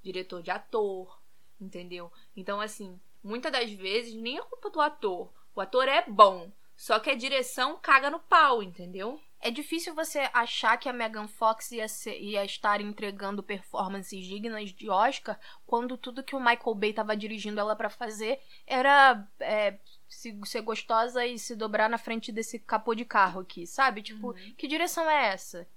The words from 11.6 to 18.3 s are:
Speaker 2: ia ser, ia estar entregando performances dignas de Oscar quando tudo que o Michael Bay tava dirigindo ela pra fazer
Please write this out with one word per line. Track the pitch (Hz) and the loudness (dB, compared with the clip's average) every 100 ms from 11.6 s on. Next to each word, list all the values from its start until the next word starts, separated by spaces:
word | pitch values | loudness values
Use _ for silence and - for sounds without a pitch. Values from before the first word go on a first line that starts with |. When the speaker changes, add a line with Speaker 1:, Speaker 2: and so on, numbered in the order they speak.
| - | -6
Speaker 2:
ia | 233 220 | -6 -6
ser, | - 226 - | -6 -10 -8
ia | 202 208 | -4 -2
estar | 196 - 208 208 | -2 -2 0 0
entregando | 208 208 208 196 196 202 | -2 -6 -8 -6 -6 -6
performances | 196 196 - - 190 196 190 196 | -6 -8 -6 -4 -4 -6 -10 -12
dignas | 185 202 226 220 208 | -10 -8 -8 -8 -10
de | 185 214 | -10 -2
Oscar | 190 240 269 - 208 - - - | 2 2 0 -8 -10 -12 -18 -2
quando | 233 247 254 | -2 -2 -8
tudo | 254 240 | -10 -10
que | 269 | -6
o | 269 | 0
Michael | 240 233 240 | 2 2 0
Bay | 208 208 | 0 0
tava | 214 208 | 0 -2
dirigindo | 214 208 220 208 208 | -2 -4 -6 -4 -2
ela | 208 | -2
pra | 214 208 | 0 -4
fazer | - 233 208 220 | -4 -8 -4 -4